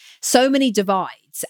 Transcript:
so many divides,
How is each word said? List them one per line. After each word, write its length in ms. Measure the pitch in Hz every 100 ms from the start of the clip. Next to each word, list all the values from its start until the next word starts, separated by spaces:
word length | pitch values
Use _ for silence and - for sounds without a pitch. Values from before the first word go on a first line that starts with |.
| - _
so 260 | - 247 262
many 220 | 269 269
divides, 760 | 208 190 190 143 113 _ - -